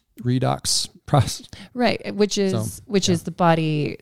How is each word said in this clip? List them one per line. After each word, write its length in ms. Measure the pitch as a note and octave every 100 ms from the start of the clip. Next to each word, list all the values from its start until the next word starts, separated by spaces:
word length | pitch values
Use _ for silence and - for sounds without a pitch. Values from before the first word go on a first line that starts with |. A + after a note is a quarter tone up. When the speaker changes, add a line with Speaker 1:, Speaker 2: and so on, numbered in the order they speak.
| _ -
Speaker 1:
redox 640 | B2 B2+ C3 - - - - - -
process. 420 | - - - - - G3
Speaker 2:
Right, 420 | B3 A#3 - G#3 G3+
which 220 | G#3 G#3
is, 140 | G3 F#3+ - -
Speaker 1:
So, 60 | -
Speaker 2:
which 240 | G3 F#3+
Speaker 1:
yeah. 40 |
Speaker 2:
is 100 | E3+
the 80 | -
body, 680 | E3+ E3+ E3 D#3 D3+ C#3+ -